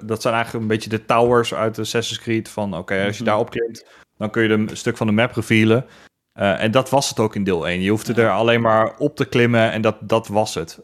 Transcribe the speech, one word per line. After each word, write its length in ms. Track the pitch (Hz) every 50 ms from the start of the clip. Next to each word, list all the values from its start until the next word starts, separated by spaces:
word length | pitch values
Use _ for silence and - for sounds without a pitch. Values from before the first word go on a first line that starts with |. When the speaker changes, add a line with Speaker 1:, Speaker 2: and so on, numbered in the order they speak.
| 107
Speaker 1:
dat 160 | 107 110 110
zijn 120 | - 127 113
eigenlijk 300 | 113 117 - - 120 113
een 60 | 107
beetje 200 | 113 113 - 107
de 160 | 110 107 -
towers 480 | - 123 117 120 120 123 120 117 - -
uit 260 | 76 110 113 110 -
Assassin's 400 | 110 - - 120 113 - - -
Creed, 280 | - - 113 110 107 -
van 280 | - - 104 101 95 85
oké, 180 | 90 - 98 95 98
als 100 | 101 107 104
je 40 |
Speaker 2:
Mhm. 40 | 120
Speaker 1:
daarop 240 | 107 107 107 117 107
klimt, 360 | - 123 117 117 113 - - _ - - - _ _ _
dan 120 | 107 107
kun 120 | - 117
je 60 | 113 107
de, 60 | 110
een 160 | 107 107 104 - -
stuk 200 | - 123 113 -
van 100 | 117 110
de 60 | 104
map 180 | 107 120 123 -
revealen. 500 | 120 110 - 117 110 110 110 110 123 131 - - - - - _ _ _ _ _
Eh, 280 | - 98 101 92 - -
en 80 | 113
dat 180 | 104 131 127 -
was 200 | - 139 135 -
het 100 | - -
ook 160 | 113 107 -
in 80 | 104 98
deel 240 | 95 92 85 76 82
één. 140 | 87 90
Je 80 | 92 98
hoefde 240 | 107 110 - - 120
Speaker 2:
Ja. 60 | 120
Speaker 1:
er 100 | 113 110
alleen 300 | 95 101 113 117 117 117
maar 360 | 117 113 110 110 110 - - -
op 180 | 147 147 147
te 100 | - 135
klimmen 460 | - - 127 120 120 120 117 113 113
en 100 | - 110
dat, 140 | 110 113 107 -
dat 260 | - 98 110 113 110 -
was 260 | 104 107 110 - -
het. 240 | - 82 82 - -